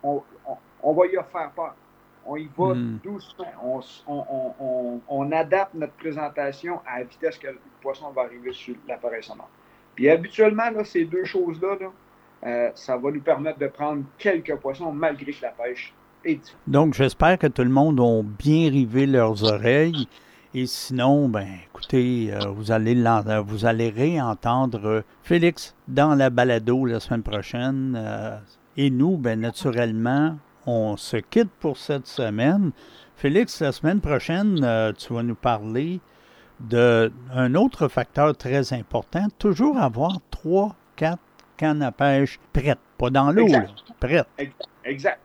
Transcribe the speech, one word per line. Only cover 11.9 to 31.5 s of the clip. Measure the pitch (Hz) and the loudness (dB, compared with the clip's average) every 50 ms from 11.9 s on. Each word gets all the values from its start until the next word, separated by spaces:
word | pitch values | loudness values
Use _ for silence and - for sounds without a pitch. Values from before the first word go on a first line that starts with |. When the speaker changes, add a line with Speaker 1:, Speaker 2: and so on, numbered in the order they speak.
| - _ _ _ _ _ _ _ _ _ - | -16 _ _ _ _ _ _ _ _ _ -8
Speaker 1:
euh, | 120 120 120 120 113 - | -6 -2 -2 -2 -2 -4
ça | - - - 127 | -8 -6 -4 -4
va | 123 123 143 | -2 -2 -4
nous | 151 147 | -4 -2
permettre | 139 165 151 135 143 156 151 - | 0 0 0 0 0 -6 -4 -4
de | 143 | -6
prendre | 135 - - 147 147 151 143 135 139 _ | -6 -6 -6 -6 -6 -4 -6 -8 -10 _
quelques | _ - 202 190 165 165 - 151 | _ -2 0 0 0 -2 -6 -8
poissons | 139 - 135 135 - 175 160 147 | -6 -6 -8 -8 -6 -8 -8 -6
malgré | 147 165 160 143 139 147 139 139 | -2 -2 -2 -2 -4 -10 -12 -12
que | - | -8
la | 123 117 | -10 -10
pêche | - - 117 123 123 - - - _ _ _ _ _ _ _ | -8 -8 -8 -8 -8 -10 -14 -18 _ _ _ _ _ _ _
est | 165 156 | -4 -4
difficile. | 143 - - - _ _ | -4 -6 -20 -20 _ _
Speaker 2:
Donc, | - 135 139 160 156 127 | 0 2 4 4 4 2
j'espère | - 135 127 - - 151 160 185 | 2 0 0 2 4 4 4 4
que | - - | 4 2
tout | 143 123 - 123 | 0 0 2 0
le | 123 | 2
monde | 131 135 143 160 151 127 | 4 4 4 4 4 4
a | 123 120 117 110 107 | 4 4 4 2 0
bien | 104 104 104 - 143 156 160 165 156 | -4 -8 -4 2 4 4 6 4 4
rivé | 135 143 131 113 110 131 139 | 4 2 2 2 2 2 2
leurs | 139 135 127 117 110 110 98 107 | 4 4 4 4 4 2 2 2
oreilles. | 110 107 101 107 117 127 143 156 170 165 147 123 - - - _ _ _ _ _ _ - | 2 2 2 2 4 4 4 4 2 0 -2 -6 -6 -8 -20 _ _ _ _ _ _ -6
Et | 131 127 | -6 -4
sinon, | 120 - - - - 131 127 123 135 143 147 143 127 | -4 -6 -10 -8 -6 -2 2 4 4 4 4 4 2
ben, | 110 104 98 98 95 90 - _ | 0 -2 -4 -6 -12 -16 -20 _
écoutez, | _ - - - - 127 123 123 123 120 113 107 101 | _ -18 -8 0 2 2 2 2 0 0 -2 -2 -4
euh, | 101 101 101 | -4 -4 -6
vous | 98 104 107 104 | -6 -6 -2 0
allez | 113 110 107 110 120 | 0 2 4 4 4
l'en-, | 123 117 117 117 107 104 | 4 4 4 4 2 2
euh, | 104 110 107 | 0 -2 -2
vous | 104 101 107 104 107 | -2 -4 -6 -2 0
allez | 117 113 113 117 117 | 0 2 2 0 -2
réentendre, | 104 110 131 156 175 160 131 117 107 - - 117 120 131 135 127 117 110 101 | 0 0 0 0 0 0 -2 -4 -4 -4 -2 0 0 2 0 0 -2 -4 -2
euh, | 107 110 110 104 _ _ _ _ | -2 -2 -2 -2 _ _ _ _
Félix | - 175 175 165 170 165 - - - _ _ _ - | 0 2 2 2 2 0 -2 -14 -18 _ _ _ -4
dans | 127 135 143 156 151 | 2 2 4 4 4
la | 139 135 131 | 4 4 4
balado | 123 120 123 127 120 113 110 117 123 131 135 | 4 2 2 4 2 2 2 0 0 2 0
la | 123 117 110 | 0 -2 -4
semaine | - - 123 113 107 | -4 -4 -4 -4 -2
prochaine. | - 104 104 98 - - 120 123 131 135 135 131 135 127 | -4 -6 -6 -6 -6 -6 -4 -2 -2 -2 -2 -2 -2 -4
Euh, | 117 110 107 107 107 107 110 110 107 101 _ _ _ _ _ _ | -4 -6 -6 -8 -8 -8 -8 -10 -12 -16 _ _ _ _ _ _
et | - 139 143 | 0 0 2
nous, | 131 123 139 175 190 | 4 4 4 4 2
ben, | 170 127 120 113 110 | 2 0 -2 -2 0
naturellement, | 110 117 113 - - 139 117 120 120 117 110 110 113 120 131 143 151 160 160 147 - _ _ _ - | -2 -4 -6 -2 -4 -2 0 0 0 0 0 0 0 0 2 2 2 0 -2 -6 -14 _ _ _ -6
on | 131 120 113 110 110 104 | -2 -2 0 0 -2 -4
se | 98 - - - | -6 -8 -6 -6
quitte | 110 104 _ - 226 233 190 | -6 -6 _ 2 2 2 2